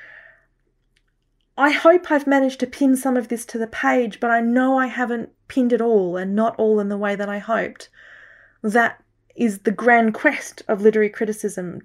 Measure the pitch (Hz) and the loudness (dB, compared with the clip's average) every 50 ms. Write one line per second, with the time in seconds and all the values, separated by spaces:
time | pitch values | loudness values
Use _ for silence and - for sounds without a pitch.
0 | - - - - - - _ _ _ _ _ _ _ _ _ _ _ _ _ _ | -20 -20 -20 -20 -20 -20 _ _ _ _ _ _ _ _ _ _ _ _ _ _
1 | _ _ _ _ _ _ _ _ _ _ _ 233 269 294 285 - - 330 349 349 | _ _ _ _ _ _ _ _ _ _ _ 0 2 2 2 4 6 6 4 4
2 | 359 - 311 285 285 277 277 269 269 262 262 - 254 254 - - 277 269 262 254 | 2 0 -2 0 2 2 2 2 2 0 0 -4 -6 -6 -2 0 2 2 2 2
3 | - 269 247 247 247 - 247 226 - - - 226 226 220 - - - 269 262 254 | 0 -2 -2 -2 -4 -4 -8 -8 -8 -10 -8 -8 -8 -8 -6 -4 -2 0 2 0
4 | 240 214 - - 240 233 233 233 233 233 240 254 254 262 269 262 262 247 - 247 | 0 -2 -4 -4 -2 0 0 0 2 0 2 2 2 2 2 0 0 -2 -4 -6
5 | 247 226 240 233 - - _ _ _ - - 269 247 240 247 220 233 233 226 202 | -4 -4 -4 -6 -8 -12 _ _ _ -6 -2 0 2 2 2 0 2 2 2 2
6 | 185 175 175 185 185 190 196 214 220 233 226 - 220 220 214 208 202 202 208 202 | 2 0 -2 -4 -4 -2 0 0 0 0 0 0 0 2 2 0 0 -2 -4 -4
7 | 208 202 202 196 202 202 202 208 196 220 226 196 180 - - - - - _ - | -4 -4 -4 -4 -6 -6 -8 -8 -6 -4 -4 -2 -4 -6 -10 -16 -20 -20 _ -20
8 | - - - - - - - _ _ _ _ _ - 214 196 240 226 - - - | -20 -20 -20 -20 -20 -20 -20 _ _ _ _ _ -4 0 2 2 2 0 -2 -10
9 | _ _ _ _ _ _ _ - 240 220 196 196 - 226 190 - 220 240 240 233 | _ _ _ _ _ _ _ -2 -2 -2 -2 -2 -2 -4 -2 0 2 4 4 6
10 | 226 220 214 - - 302 277 - - - - - - - 220 190 208 220 214 220 | 4 2 0 0 0 0 0 -2 -6 -14 -18 -12 -6 -4 -2 2 4 4 4 4
11 | 214 208 208 - 226 214 214 - - 202 185 185 180 170 - - | 2 0 -2 -4 -6 -6 -4 -6 -8 -8 -6 -8 -10 -10 -12 -14